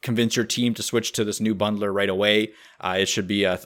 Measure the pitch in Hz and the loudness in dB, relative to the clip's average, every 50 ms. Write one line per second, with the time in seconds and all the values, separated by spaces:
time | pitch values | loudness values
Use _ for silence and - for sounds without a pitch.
0 | - 127 117 117 117 113 - 127 110 - - 120 120 120 113 - - - - 117 | -4 -2 0 2 0 2 0 0 -2 0 -2 0 0 0 -2 -4 -4 -2 -2 -2
1 | 110 - - - 107 104 98 - 107 110 107 92 104 104 107 101 104 101 95 101 | -2 -2 -2 -2 -2 -2 -2 -2 0 0 0 0 0 0 0 -2 -2 -2 0 0
2 | 101 98 92 95 104 104 107 107 107 - - - - - - - - 90 92 95 | 0 0 0 2 4 4 4 4 2 0 -6 -14 -20 -20 -12 -6 -4 -2 0 0
3 | 98 95 - 110 95 90 101 101 98 92 92 90 - | 0 0 0 -2 -2 0 0 2 2 2 0 -2 -6